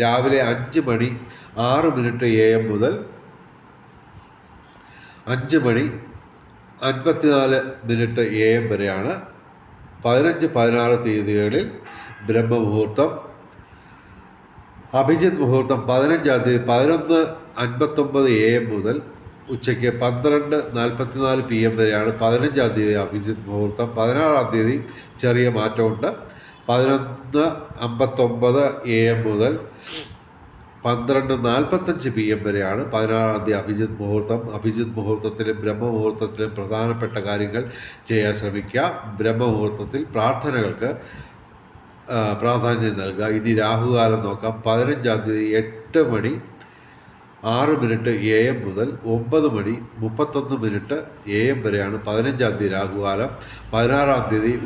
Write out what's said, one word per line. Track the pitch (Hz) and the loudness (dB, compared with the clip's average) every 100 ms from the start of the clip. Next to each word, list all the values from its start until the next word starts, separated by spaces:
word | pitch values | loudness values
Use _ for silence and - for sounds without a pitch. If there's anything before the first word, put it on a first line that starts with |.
രാവിലെ | 117 120 131 135 | 2 2 4 2
അഞ്ച് | 120 120 123 160 | 2 0 -2 0
മണി | 131 113 120 120 - - - - | 0 0 0 -4 -12 -18 -12 -4
ആറ് | 120 139 160 | 0 2 2
മിനിറ്റ് | 131 120 120 | 0 -2 0
എ | 123 110 110 | 2 4 6
എം | 113 110 | 4 2
മുതൽ | 104 120 202 - - - - - - - - - - - - - - - - - - - - - - - | 0 0 -2 -8 -18 -20 -20 -20 -20 -20 -20 -20 -20 -20 -20 -20 -20 -20 -20 -20 -20 -20 -20 -20 -16 -6
അഞ്ച് | 127 127 160 | -4 0 2
മണി | 123 113 147 - - - - - - - - - | 2 2 0 -6 -14 -20 -20 -20 -20 -20 -20 -6
അൻപത്തിനാല് | 131 127 147 160 151 143 135 131 131 - | -4 0 0 2 4 4 4 2 0 -8
മിനിറ്റ് | 113 117 117 113 | -2 0 0 0
എ | 110 107 110 | 0 2 4
എം | 117 117 | 4 2
വരെയാണ്. | 98 101 95 113 190 - - - - - - - - | 0 0 -2 -4 -6 -10 -20 -20 -20 -20 -20 -20 -4
പതിനഞ്ച്, | 120 123 160 165 160 | 2 4 4 2 0
പതിനാറ് | 123 117 120 120 120 | 2 4 4 4 2
തീയതികളിൽ | 120 107 101 104 104 135 - - - - - - 107 | 2 0 0 2 2 0 -2 -8 -16 -18 -18 -10 0
ബ്രഹ്മമുഹൂർത്തം. | 113 113 120 107 107 107 131 156 - - - - - - - - - - - - - - - - - - | 2 2 2 2 2 0 2 0 -2 -12 -20 -20 -20 -20 -20 -20 -20 -20 -20 -20 -20 -20 -20 -20 -20 -4
അഭിജിത്ത് | 131 135 160 180 180 | 0 2 4 2 2
മുഹൂർത്തം | 135 131 131 127 120 | 2 2 2 0 2
പതിനഞ്ചാം | 127 143 165 143 127 | 2 4 2 2 2
തീയതി | 117 120 | 2 2
പതിനൊന്ന് | 123 120 143 165 151 165 160 - - - | 2 4 4 2 2 2 2 -4 -12 -6
അൻപത്തൊമ്പത് | 120 123 151 151 135 135 135 | -4 0 0 0 0 2 4
എ | 110 110 120 | 4 4 4
എം | 117 104 | 0 -2
മുതൽ | 98 139 - - - - - | -2 -2 -6 -16 -20 -20 -10
ഉച്ചയ്ക്ക് | 123 - 120 120 120 | -6 -2 0 0 0
പന്ത്രണ്ട് | 123 123 147 147 147 151 139 | -2 0 2 2 2 -2 -2
നാൽപത്തിനാല് | 117 120 120 123 131 135 131 | -2 -2 -2 -6 -2 0 0
പി | 120 | 0
എം | 113 113 110 | 0 2 2
വരെയാണ് | 110 104 110 110 | 2 2 0 0
പതിനഞ്ചാം | 113 120 147 139 120 | 2 2 2 2 0
തീയതി | 104 104 | 2 0
അഭിജിത്ത് | 104 95 101 101 110 101 | 0 -2 -4 -6 -6 -6
മുഹൂർത്തം. | 104 104 101 120 113 | -2 -2 -2 -4 0
പതിനാറാം | 113 131 156 143 117 | 0 2 2 2 2
തീയതി | 113 110 139 - - - - | 2 2 0 -6 -14 -20 -4
ചെറിയ | 123 120 123 | 0 2 2
മാറ്റമുണ്ട്. | 113 107 110 113 110 160 226 - - - - - | 2 0 0 0 0 -4 -6 -12 -20 -20 -12 0
പതിനൊന്ന് | 123 131 139 127 - 123 143 160 156 - - | 2 4 2 -2 -10 -4 0 0 -2 -10 -8
അമ്പത്തൊമ്പത് | 117 117 123 131 120 117 123 131 139 - 123 | -6 -2 -2 2 0 2 2 4 2 -2 -2
എ | 113 113 | 2 4
എം | 113 110 | 2 0
മുതൽ | 104 120 160 - - - - - - - - - - - - | 2 0 0 -8 -18 -14 -14 -14 -18 -20 -20 -20 -20 -20 -6
പന്ത്രണ്ട് | 120 120 117 135 131 131 | -2 -2 2 0 2 0
നാൽപത്തഞ്ച് | 117 123 147 185 180 156 131 | 2 2 2 0 -2 -4 -4
പി | 113 | -2
എം | 107 107 | 0 0
വരെയാണ് | 104 101 95 104 143 | 0 -2 -2 -2 -2
പതിനാറാം | 110 110 113 110 107 | -2 0 2 2 0
തീയതി | 98 101 | 0 -2
അഭിജിത്ത് | 95 107 107 107 | -2 -2 -4 -4
മുഹൂർത്തം. | 101 107 104 117 113 | -4 -2 -2 -4 -4
അഭിജിത്ത് | 104 110 110 113 | -6 -4 -2 -4
മുഹൂർത്തത്തിലും | 101 101 107 110 110 110 107 | -4 -4 -4 -4 -4 -4 -2
ബ്രഹ്മമുഹൂർത്തത്തിലും | 104 104 120 113 107 107 107 107 107 | -4 -4 -2 0 -2 -2 -6 -4 -6
പ്രധാനപ്പെട്ട | 104 98 110 117 117 110 | -6 -6 -2 -2 -2 -4
കാര്യങ്ങൾ | 110 101 104 104 110 123 - - - - | -4 -4 -2 -2 -4 -6 -10 -16 -18 -2
ചെയ്യാൻ | 113 104 | 0 0
ശ്രമിക്കുക. | 104 104 101 101 123 165 - 110 101 | 0 -4 -6 -4 -2 -2 -4 -10 -4
ബ്രഹ്മമുഹൂർത്തത്തിൽ | 110 113 123 107 104 104 98 135 | -2 2 0 0 -2 -4 -6 -6
പ്രാർത്ഥനകൾക്ക്, | 160 113 110 131 147 127 104 90 120 143 - - - - - - - - - - - | -4 0 0 0 -2 -2 -2 -2 -4 -6 -12 -18 -20 -20 -20 -20 -20 -20 -20 -20 -6
ആ, | 123 107 | -2 0
പ്രാധാന്യം | 101 120 120 120 117 113 98 | 0 0 2 2 2 0 -2
നൽകുക. | 95 92 | -4 -2
ഇനി | 107 107 110 | -2 0 2
രാഹുകാലം | 110 107 113 120 120 113 110 | 2 2 2 2 4 4 2
നോക്കാം. | 101 101 110 110 113 | 0 -4 -4 -4 0
പതിനഞ്ചാം | 113 127 143 120 110 | 2 2 0 0 0
തീയതി | 110 107 | 0 -2
എട്ട് | 107 107 110 - - 165 143 | 2 0 0 -6 -2 2 2
മണി | 110 110 165 - - - - - - - - - - | 2 -2 -4 -8 -18 -20 -20 -20 -20 -20 -20 -20 -8
ആറ് | 110 120 143 | -2 2 2
മിനിറ്റ് | 151 120 110 117 | 2 0 0 0
എ | 110 107 110 120 | -2 2 4 4
എം | 131 98 | 0 -4
മുതൽ | 95 123 123 | -4 -4 -4
ഒമ്പത് | 113 113 113 156 151 | -2 -2 0 2 2
മണി | 110 98 117 120 | 0 -2 -4 -8
മുപ്പത്തൊന്ന് | 113 110 113 147 143 117 127 | -8 -6 -2 -2 -2 -4 -4
മിനിറ്റ് | 110 101 - 147 156 - 104 | -2 -4 -4 -8 -8 -14 -6
എ | 104 120 | 0 0
എം | 135 | 0
വരെയാണ് | 107 101 98 107 | -2 -2 -2 -4
പതിനഞ്ചാം | 104 107 123 127 120 98 | -4 -2 -2 0 -2 0
തീയതി | 104 | -2
രാഹുകാലം. | 95 98 98 98 98 123 - - - - | -2 -4 -4 -2 -2 -4 -6 -16 -18 -6
പതിനാറാം | 110 120 139 143 131 110 | 0 2 2 2 2 0
തീയതി | 107 110 120 | 0 0 -2